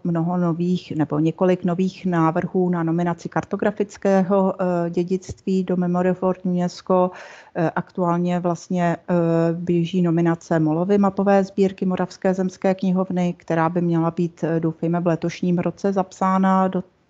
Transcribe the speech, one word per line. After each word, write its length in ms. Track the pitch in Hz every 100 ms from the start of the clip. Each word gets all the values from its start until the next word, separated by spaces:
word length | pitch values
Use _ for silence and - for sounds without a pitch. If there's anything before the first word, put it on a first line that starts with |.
mnoho 340 | 180 165 165 180
nových 580 | 175 165 175 185 - -
nebo 240 | 151 151
několik 440 | 160 160 185 180
nových 420 | 185 175 190 185 185
návrhů 640 | 175 160 170 175 190 180
na 140 | 175
nominaci 460 | 165 165 175 170 -
kartografického, 1200 | - - 202 208 208 202 - 202 196 180 196 190 -
eh, 300 | 185 175 170
dědictví 760 | 175 175 185 - - - 190
do 140 | 180 180
Memory 340 | 175 175 185
of 100 | 180
World 180 | 185 180
unesco. 680 | 185 180 175 - - 185 180 185 - - - -
Eh, 140 | 160 -
aktuálně 640 | 180 - 175 175 175 175
vlastně, 580 | 180 170 - 180 175 165 -
eh, 40 | 175 165 165 165
běží 480 | 170 175 175 165 185
nominace 580 | 175 165 170 165 - 165
Molovy 380 | 156 156 180 202
mapové 460 | 202 196 196 196
sbírky 420 | 196 - 190 190 190
Moravské 480 | 185 180 - 190
zemské 420 | 185 185 - 196 190
knihovny, 580 | 190 180 185 180 175 175
která 320 | - 165 165
by 120 | 175
měla 300 | 170 165 165
být, 320 | 165 170 -
eh, 160 | 160 165
doufejme, 400 | 165 160 165 170
v 80 | 175
letošním 520 | 160 170 - 180 175
roce 340 | 175 - 202
zapsána 760 | 196 190 - 190 190 190 190 190
do 160 | 185 - _ _